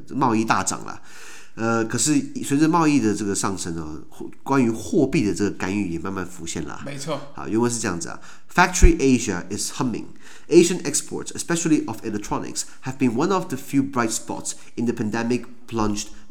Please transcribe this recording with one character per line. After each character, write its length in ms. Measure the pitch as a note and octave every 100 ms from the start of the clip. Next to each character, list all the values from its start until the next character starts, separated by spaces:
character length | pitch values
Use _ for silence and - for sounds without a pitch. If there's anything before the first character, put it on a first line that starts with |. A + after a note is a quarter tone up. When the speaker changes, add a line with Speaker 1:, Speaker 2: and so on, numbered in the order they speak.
| -
Speaker 1:
贸 260 | B2+ C3+ A2
易 100 | A2+
大 180 | A2+
涨 220 | F#2 C#2+ G1+
啦。 160 | - - - - - - -
呃， 260 | A2+ A2+ A2+
可 120 | A#2
是 160 | D3 C#3+ C3 - A#2
随 100 | C#3
着 120 | D#3
贸 180 | E3+ D#3
易 120 | C#3+
的 160 | G#2+ F#2+
这 100 | G#2
个 80 |
上 240 | F#2+ A2+ F#2
升 180 | F2+ E2
呢， 240 | D#2 D2+ D2
货-， 200 | - - -
关 200 | - C#3
于 60 | A#2
货 380 | A2+ - G3+ C3+
币 180 | E3+ G#2
的 80 |
这 100 | E2+
个 60 | G2+
干 260 | E2 F#2 G2+
预 140 | F#2+
也 80 | E2
慢 160 | F#2
慢 100 | G2
浮 220 | F2+ - E2
现 180 | E2+
了。 160 | D2+ G1+ -
Speaker 2:
没 100 | C#3+
错。 240 | D#3+ C#3+ -
Speaker 1:
好， 140 | - C#2+
原 120 | G#2+
文 100 | A#2+
是 100 | A#2
这 80 | A2
样 120 | F2
子 100 | B1
啊： 100 | G1+ - - -
Factory 420 | - F#3+ - - E3
Asia 460 | C3+ B2 G#2 F2+ E2+
is 240 | G2 -
humming. 320 | - C3 G2 - - - - -
Asian 320 | D#3+ F3 F3
exports, 480 | D#3+ - - - -
especially 500 | - - E3+ E3+ D3+ -
of 180 | A2 A2+
electronics, 600 | G#2 - C3+ C2 - - -
have 160 | C3+ C3
been 160 | C3 A2
one 180 | F3
of 140 | F#3 E3+
the 100 | B2+
few 240 | - C#3
bright 300 | C3+ A#2+ A2+
spots 400 | - - - - - - -
in 100 | A#2
the 80 |
pandemic 520 | A2+ G#2+ A#2 A#2 A#2+ - - -
plunged, 420 | A2+ G#2+ G2+ - - -